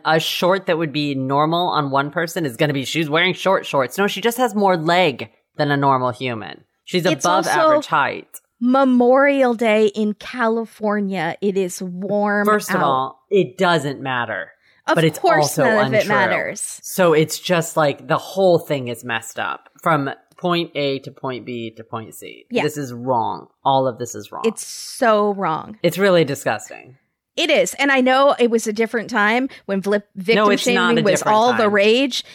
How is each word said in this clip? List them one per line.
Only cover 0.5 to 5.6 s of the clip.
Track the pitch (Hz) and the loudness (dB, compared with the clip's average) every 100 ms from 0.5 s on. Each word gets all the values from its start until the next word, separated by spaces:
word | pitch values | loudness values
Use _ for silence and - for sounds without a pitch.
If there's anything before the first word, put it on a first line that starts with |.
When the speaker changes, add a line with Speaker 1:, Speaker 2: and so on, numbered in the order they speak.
| 190 190 | 0 0
Speaker 1:
that | 165 | -2
would | 165 | -2
be | 139 147 | -4 -4
normal | 135 131 139 156 170 180 | -4 -2 0 0 0 0
on | 135 143 | -2 0
one | 135 143 | -2 -2
person | 175 165 185 | -4 -6 -4
is | 151 113 | -6 -2
gonna | 151 | -2
be, | 139 | -2
she's | 123 151 160 | -4 -4 0
wearing | 156 180 | 0 0
short | - 185 190 | 0 0 0
shorts. | - 147 123 - | 0 -2 -2 -2
No, | 196 | -2
she | - | -2
just | 220 233 | -2 0
has | 247 | -2
more | 208 196 185 | 2 2 2
leg | 156 175 180 120 110 _ _ | 2 2 2 0 -8 _ _
than | - | -4